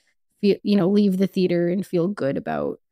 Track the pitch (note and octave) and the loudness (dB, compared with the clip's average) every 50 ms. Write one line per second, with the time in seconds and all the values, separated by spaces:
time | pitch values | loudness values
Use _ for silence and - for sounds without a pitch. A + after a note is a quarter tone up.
0 | _ _ _ _ _ _ _ _ G3+ G3+ F#3+ - - G#3 G3+ G3+ E3+ F#3 G#3 G#3 | _ _ _ _ _ _ _ _ 0 0 0 0 0 0 2 2 2 2 2 2
1 | G#3 G3+ F#3 F#3 G3 F#3 - F#3+ F3+ F3+ F3 E3+ F3 E3+ F3 G3+ F3 - - E3+ | 2 2 2 0 -2 0 0 0 0 0 2 0 0 0 -2 -4 -4 -2 -2 -2
2 | E3 F#3+ G#3 - C3 C3+ - - - D#2 D#2 D2 D2 C#2+ - - _ _ | -2 -2 -4 -4 -4 -4 -4 -4 -6 -6 -4 -4 -4 -6 -6 -10 _ _